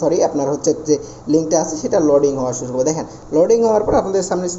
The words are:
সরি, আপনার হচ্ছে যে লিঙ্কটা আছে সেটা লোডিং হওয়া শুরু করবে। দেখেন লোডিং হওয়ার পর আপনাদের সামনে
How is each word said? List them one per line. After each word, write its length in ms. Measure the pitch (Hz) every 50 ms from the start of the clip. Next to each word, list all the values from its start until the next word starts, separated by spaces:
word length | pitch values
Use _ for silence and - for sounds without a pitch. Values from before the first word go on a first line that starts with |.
সরি, 240 | 170 151 165 185 165
আপনার 260 | 165 - 147 139 139
হচ্ছে 240 | 147 151 - 160 147 - -
যে 120 | 147 151 143 - - - - - -
লিঙ্কটা 320 | 147 160 160 156 175 - -
আছে 140 | - -
সেটা 240 | - - 247 - 196
লোডিং 360 | 160 151 143 143 143 143 135
হওয়া 160 | 135 127 127 120
শুরু 200 | - 156 147 123
করবে। 120 | 175 170
দেখেন 200 | 156 156 160 123 - - - - - -
লোডিং 300 | - 180 208 226 233 233
হওয়ার 200 | 226 220 214 214
পর 80 | 220 214
আপনাদের 280 | 262 190 190 190 196 185
সামনে 260 | 190 190 180 185 175 175